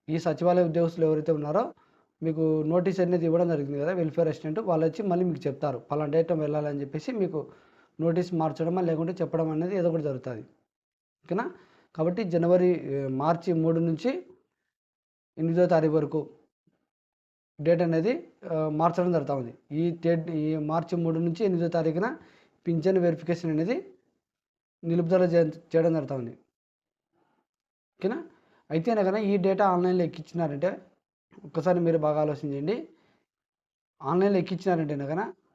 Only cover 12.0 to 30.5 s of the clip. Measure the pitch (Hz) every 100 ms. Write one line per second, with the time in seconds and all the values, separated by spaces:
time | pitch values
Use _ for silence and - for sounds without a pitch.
12 | 160 180 202 165 170 180 180 170 139 139
13 | 135 131 151 165 185 170 160 165 170 160
14 | 247 359 - - _ _ _ _ _ _
15 | _ _ _ - 160 165 180 165 156 151
16 | 147 156 143 - _ _ _ _ _ _
17 | _ _ _ _ _ - 151 170 170 165
18 | 180 302 - _ 175 160 156 151 165 175
19 | 180 165 143 139 120 - - 147 170 170
20 | 165 170 160 160 151 160 151 165 165 170
21 | 165 160 170 165 214 175 170 170 160 151
22 | 240 320 - _ _ _ - 165 170 190
23 | 175 165 - 170 165 156 170 302 - -
24 | _ _ _ _ _ _ _ _ 165 170
25 | 165 185 180 170 160 - - 165 165 160
26 | 135 135 117 113 _ _ _ _ _ _
27 | _ _ _ _ _ _ _ _ _ _
28 | 190 285 330 _ _ _ - 156 165 220
29 | 190 202 208 202 190 190 202 180 180 185
30 | 165 151 156 165 160